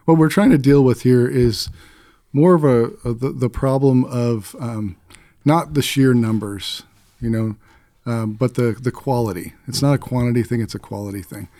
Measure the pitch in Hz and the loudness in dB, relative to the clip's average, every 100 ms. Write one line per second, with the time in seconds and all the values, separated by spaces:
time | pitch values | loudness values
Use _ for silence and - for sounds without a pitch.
0 | - 165 156 196 214 156 135 143 131 117 | 2 4 4 4 4 4 4 4 4 2
1 | 127 123 123 135 120 104 - - - _ | 2 2 2 2 0 0 -8 -14 -20 _
2 | _ _ _ 135 170 175 151 120 117 - | _ _ _ 2 4 4 4 2 0 -4
3 | 120 117 131 139 123 - 135 135 135 127 | -8 -4 -6 -2 -4 -2 -2 2 4 2
4 | 127 127 120 117 95 - 120 110 104 92 | 2 -2 -2 -2 -6 -10 -8 -6 -8 -10
5 | _ - _ _ 143 165 151 151 - 139 | _ -20 _ _ 0 0 0 -2 -2 2
6 | 135 123 113 110 104 101 - - - _ | 4 4 2 -2 -4 -8 -10 -12 -16 _
7 | _ _ 117 113 110 107 _ _ _ _ | _ _ -4 -2 -4 -8 _ _ _ _
8 | - 117 110 107 127 - 120 110 123 - | -8 -6 -6 -4 -4 -2 -2 -2 -6 -6
9 | - 123 117 87 85 - - 127 143 139 | -4 -2 -2 -6 -12 -16 -12 -2 0 0
10 | - 123 120 120 110 120 107 104 - 101 | -2 -2 0 -2 -2 -4 -4 -8 -12 -10
11 | 104 101 - 104 - _ | -10 -10 -12 -16 -18 _